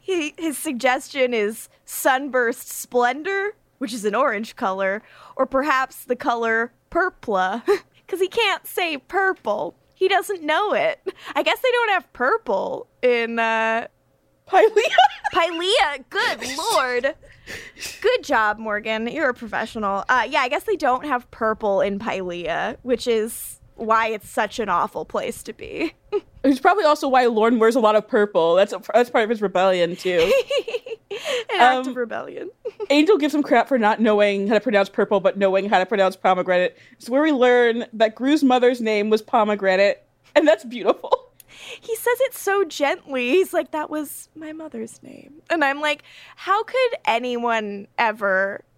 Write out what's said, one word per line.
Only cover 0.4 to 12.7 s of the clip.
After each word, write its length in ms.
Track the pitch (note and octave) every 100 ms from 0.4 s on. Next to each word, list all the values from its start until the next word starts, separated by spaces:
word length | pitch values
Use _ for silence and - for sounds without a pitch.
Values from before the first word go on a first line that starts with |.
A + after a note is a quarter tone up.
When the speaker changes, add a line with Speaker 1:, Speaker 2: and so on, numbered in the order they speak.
| E4 C4+
Speaker 1:
suggestion 720 | D#4 B3 B3+ B3+ - C#4+ B3+
is 340 | A#3+ G#3 A3+ - _
sunburst 840 | - - D4+ C4 C#4+ B3+ A#3 B3 -
splendor, 840 | - - B3 A#3+ C4 D#4 G4 G4 G#4+ _ _
which 140 | B3+
is 120 | A#3
an 120 | G3+ G3+
orange 400 | C#4 G#3 A3 -
color, 460 | A3 F#3+ G3 G3+ - - - -
or 100 | C4
perhaps 580 | C4+ D4 C4+ C4 -
the 120 | - B3
color 560 | C#4+ A#3 A#3 A3+ A#3+ _ _
purpla, 720 | E4+ F#4 - - G3 F#3 A3 C#4 G4 -
<laughs> 180 | _ _
'cause 100 | F4+
he 80 | F#4
can't 380 | A#4 G#4+ F4+ -
say 300 | - F4 D4
purple. 800 | _ F4+ F#4+ F#4 - G#3 E3+ - _
He 140 | _ F#4+
doesn't 340 | F#4+ F#4+ G4
know 300 | D4+ D#4 G#4
it. 260 | B3 D#3+ - - - - -
I 80 |
guess 160 | D4+ G4
they 100 | C5
don't 200 | A#4+ A#4
have 220 | F#4+ -
purple 760 | - B3 A4+ - G3 F#3+